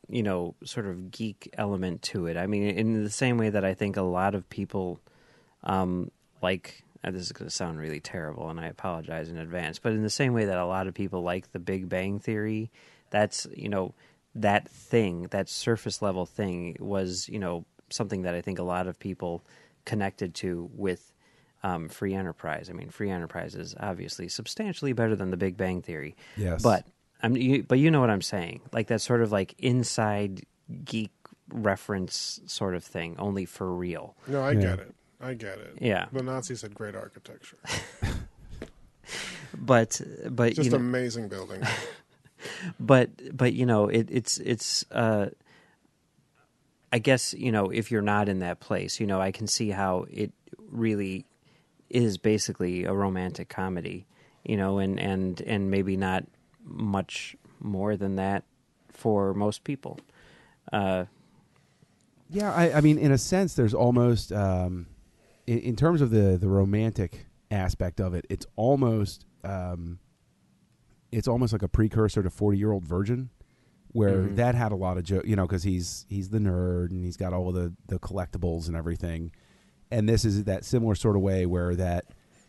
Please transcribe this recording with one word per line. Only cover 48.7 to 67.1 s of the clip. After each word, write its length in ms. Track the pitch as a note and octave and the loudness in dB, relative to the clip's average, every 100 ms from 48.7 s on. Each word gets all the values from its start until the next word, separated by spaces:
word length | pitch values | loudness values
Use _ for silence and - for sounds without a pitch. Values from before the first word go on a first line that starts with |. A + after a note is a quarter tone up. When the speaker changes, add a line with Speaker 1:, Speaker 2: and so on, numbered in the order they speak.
| G2+ F#2+ - | -4 -2 -4
Speaker 1:
you 60 | G#2+ | -2
know, 140 | F#2+ | 0
I 120 | F#2+ | 0
can 140 | F#2 G#2+ | -2 -4
see 240 | - A2 | -2 -2
how 360 | G2 G2 F#2 - | 0 0 0 -4
it 220 | - G#2 - _ - A3 | -6 -6 -6 _ -20 -12
really 540 | A#2+ A2+ G#2 G2 F#2+ - _ _ _ _ _ _ | -2 0 0 -2 -6 -10 _ _ _ _ _ _
is 280 | A#2+ A#2+ F#2+ | 2 2 4
basically 640 | A2 G#2+ - G2 F2+ F2+ | 2 2 0 -2 -2 -2
a 80 | F2 | -2
romantic 560 | G2 G2 F#2+ F#2 - F#2+ | 0 0 0 -4 -6 -10
comedy, 580 | - F#2+ F2+ F2 F#2 G2+ _ _ _ | -6 -4 -4 -6 -10 -14 _ _ _
you 120 | - G#2+ | -4 0
know, 220 | F#2+ G2 | 2 2
and, 200 | F#2+ F#2+ | 0 0
and, 400 | F#2+ F#2+ F#2 F2 | 0 0 -2 -4
and 280 | - G#2+ G2 | -2 0 2
maybe 260 | G2 F#2+ F#2+ | 2 2 0
not 280 | F#2+ F#2 - _ _ _ | 0 0 -4 _ _ _
much 720 | A3+ - G#2+ G2 - - - - - _ | -16 -4 0 0 -2 -8 -12 -16 -20 _
more 360 | - F#2+ G2+ G#2 | -6 -2 -2 -2
than 200 | G2 F#2+ | -2 -2
that 280 | F#2+ G2+ - _ _ _ _ | 0 -2 -6 _ _ _ _
for 420 | - A#2 G#2+ G2 | -4 0 2 2
most 300 | G2 G#2 G#2+ | 0 -2 -2
people. 340 | - C#3 - - - _ - - _ _ - | -6 -8 -8 -16 -18 _ -20 -20 _ _ -4
Uh, 320 | G#2+ G2 F#2 F#2 _ _ _ _ _ _ _ _ _ _ _ _ | 0 2 0 -2 _ _ _ _ _ _ _ _ _ _ _ _
Speaker 2:
Yeah, 220 | F#3 G#3 | -2 0
I, 220 | E3+ E3+ | 4 4
I 60 | C#3+ | 8
mean, 180 | D3+ D3+ | 8 8
in 120 | D3 | 6
a 60 | C3+ | 6
sense, 360 | - F#3 F#3+ | 4 2 2
there's 200 | - A#2 | 4 2
almost, 580 | A2+ B2 B2 A#2+ A#2 - | 6 6 6 6 4 0
um, 540 | G2+ G2 F#2 F2+ F2+ F2 - - _ _ _ - | 0 2 2 0 -4 -8 -16 -20 _ _ _ -2
in, 120 | A#2 | 0
in 160 | - - | 0 2
terms 240 | D3+ E3+ | 4 6
of 80 | C3+ | 6
the, 260 | A2 G2+ F#2 | 6 6 6
the 100 | F#2+ | 6
romantic 800 | G2 G2 G#2+ A2+ G#2+ F#2 | 6 6 4 2 2 -2